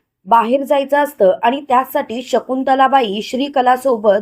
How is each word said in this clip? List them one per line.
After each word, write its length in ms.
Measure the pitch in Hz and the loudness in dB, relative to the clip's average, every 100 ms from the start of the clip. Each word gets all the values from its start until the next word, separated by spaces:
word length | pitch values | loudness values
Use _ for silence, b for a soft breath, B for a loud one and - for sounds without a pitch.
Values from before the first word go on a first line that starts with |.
| _ _ 185 | _ _ 0
बाहेर 380 | 226 226 269 | 2 2 0
जायचं 400 | 277 285 277 285 | 0 0 0 0
असतं 300 | 285 - 190 - | 0 2 2 2
आणि 180 | 233 277 | 0 -2
त्यासाठी 600 | 285 247 262 294 - 220 | 0 0 0 -4 -6 -8
शकुंतलाबाई 1000 | - 269 - 262 269 262 262 269 220 208 | -4 -4 -2 -4 0 2 2 0 -2 -6
श्रीकलासोबत 960 | 202 247 285 285 247 254 269 233 214 196 | -6 -4 -4 0 0 0 0 0 2 0